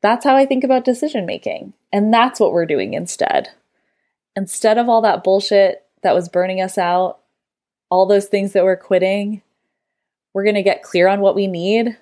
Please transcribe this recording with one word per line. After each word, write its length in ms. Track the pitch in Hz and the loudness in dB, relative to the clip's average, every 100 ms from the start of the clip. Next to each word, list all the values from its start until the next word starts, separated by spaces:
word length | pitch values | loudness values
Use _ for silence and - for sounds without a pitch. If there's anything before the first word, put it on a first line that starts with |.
That's 220 | 208 240 | 2 0
how 120 | 285 269 | 2 4
I 100 | 269 | 4
think 180 | 262 | 0
about 220 | 254 262 247 | 0 0 0
decision 400 | 240 302 269 175 | -2 -4 -6 -6
making. 480 | - - - 196 - _ | -8 -8 -10 -14 -20 _
And 220 | 202 208 | -2 2
that's 260 | 226 247 - | 2 2 2
what 140 | 202 | 0
we're 140 | 170 165 | 2 0
doing 260 | 143 98 | -2 -2
instead. 560 | - 175 - - - - _ _ _ _ _ _ _ _ - | -6 -10 -6 -2 -2 -4 _ _ _ _ _ _ _ _ -10
Instead 420 | 190 - 220 220 | -8 -2 0 2
of 100 | 240 | 2
all 140 | 226 | 2
that 220 | 220 190 | 2 0
bullshit 600 | - 196 196 202 190 - _ _ | 0 0 2 2 2 0 _ _
that 100 | 190 | 0
was 160 | 170 170 | 0 0
burning 320 | 180 185 185 | -4 -4 -4
us 160 | 185 196 | -4 -2
out, 400 | 175 180 185 - _ _ _ _ _ _ _ | -2 0 -2 -4 _ _ _ _ _ _ _
all 160 | 180 190 | 0 4
those 220 | 202 196 | 2 2
things 260 | 202 196 | -4 0
that 100 | 196 | 0
we're 140 | 185 185 | 0 0
quitting, 640 | - 185 185 196 202 208 _ _ _ _ _ _ _ _ _ - | 0 0 0 -2 -4 -10 _ _ _ _ _ _ _ _ _ -4
we're 100 | 202 | 0
gonna 160 | 208 | 2
get 220 | 190 185 | 0 -2
clear 240 | - 185 180 | -4 2 2
on 120 | 202 | 4
what 140 | 196 | 2
we 140 | 185 196 | 0 -2
need. 500 | 175 180 220 233 220 | -4 -2 0 -2 -6